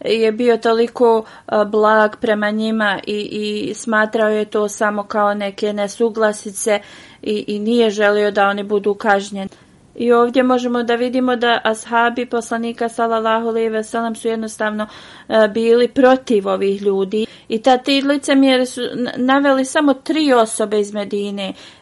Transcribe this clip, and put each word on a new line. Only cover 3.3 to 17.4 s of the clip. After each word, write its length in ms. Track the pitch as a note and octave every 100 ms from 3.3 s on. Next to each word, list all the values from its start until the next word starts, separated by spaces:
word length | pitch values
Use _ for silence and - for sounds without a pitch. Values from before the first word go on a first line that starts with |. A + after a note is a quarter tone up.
| G#3 G#3 G#3 G3+
smatrao 560 | G#3+ - G#3+ G#3+ A3+ G#3+
je 160 | G#3+ G#3+
to 240 | A3 G#3
samo 340 | - G#3 G#3
kao 300 | G3+ A3 G#3
neke 400 | G#3 G3+ G3 G#3
nesuglasice 1040 | G#3 G3+ - A#3 G#3+ G#3+ G#3 G#3+ G3 A3+ G#3 - - - -
i, 240 | - G#3 -
i 120 | G#3
nije 300 | G#3 A#3+ A3
želio 420 | G#3 G#3 G#3 G#3
da 160 | G3+ G3
oni 160 | G3+
budu 300 | G3+ G#3 G#3
kažnjeni. 560 | G3+ A3+ G3 G3+ G3 F#3+ - _ _ _ -
I 160 | A#3+
ovdje 300 | A#3 A#3+ C4
možemo 400 | B3+ B3 B3 A#3+
da 120 | A#3 A#3
vidimo 400 | B3 B3+ B3+ B3
da 260 | A#3+ A#3
ashabi 600 | A3 A3 - A#3 A#3 B3 B3
poslanika 640 | A#3 A3+ A#3 A#3 A#3 A#3
sallallahu 580 | A#3 A#3 A3+ A3 A3+ A#3
alejhi 220 | A3+ A3+
ve 140 | A3
sellem 320 | G#3+ A#3 A#3 A3
su 120 | A3+
jednostavno, 600 | A3+ A3 - G#3+ G#3+ G#3+ - - - -
e, 180 | A3 G#3+
bili 400 | A3 A3+ A#3 A#3+
protiv 600 | B3+ B3+ C4 C4 G#3+ G3
ovih 340 | F#3+ G3 G3+
ljudi. 440 | G3+ G3 F#3+ G#3+ A3+ -